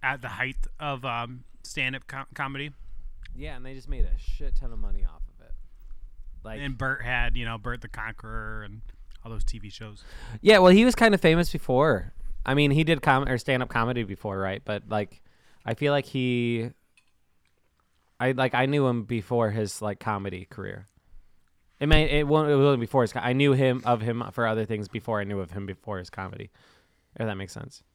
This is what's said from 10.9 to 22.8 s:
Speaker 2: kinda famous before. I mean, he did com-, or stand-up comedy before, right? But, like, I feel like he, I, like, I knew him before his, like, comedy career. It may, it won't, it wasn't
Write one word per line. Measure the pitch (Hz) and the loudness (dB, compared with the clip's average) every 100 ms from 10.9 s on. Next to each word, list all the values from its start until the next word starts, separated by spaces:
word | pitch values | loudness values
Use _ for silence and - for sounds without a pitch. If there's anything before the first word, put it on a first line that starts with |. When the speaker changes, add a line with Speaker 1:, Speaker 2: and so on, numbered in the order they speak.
| - | 6
Speaker 2:
kinda | 226 202 | 4 6
famous | 170 160 170 | 6 4 2
before. | 147 - 127 156 110 - - - - | -2 0 4 4 4 0 -8 -6 -4
I | - 139 | 0 4
mean, | 147 | 4
he | 143 | 4
did | 160 160 | 4 2
com-, | - 135 135 | 4 4 2
or | 127 | -2
stand-up | - 127 127 | 0 -2 0
comedy | 120 117 123 | 0 0 0
before, | 107 98 107 98 | -4 -6 -8 -4
right? | 95 98 - | -4 -4 -6
But, | 104 107 | -8 -4
like, | 107 104 - - _ _ - | -4 -4 -10 -20 _ _ -14
I | - 113 | -8 -2
feel | 147 | 0
like | 143 131 | 0 -2
he, | 135 127 120 120 117 117 - _ _ _ _ _ _ _ _ _ _ _ _ _ _ | -4 -2 0 -2 -2 -6 -10 _ _ _ _ _ _ _ _ _ _ _ _ _ _
I, | 127 | -2
like, | 127 127 123 | 0 0 2
I | 131 | 2
knew | 147 135 | 2 2
him | 120 | 0
before | 107 117 - 120 113 | -4 -6 -2 0 0
his, | 107 104 - | -2 -4 -6
like, | 107 98 | -8 -6
comedy | - 104 98 92 95 | -6 -6 -6 -10 -14
career. | - 95 - 95 _ _ - - _ _ _ _ _ | -14 -12 -12 -18 _ _ -20 -20 _ _ _ _ _
It | 143 | 4
may, | 156 156 | 4 4
it | 147 147 | 2 4
won't, | 156 151 | 2 4
it | 143 | 4
wasn't | 143 135 | 4 4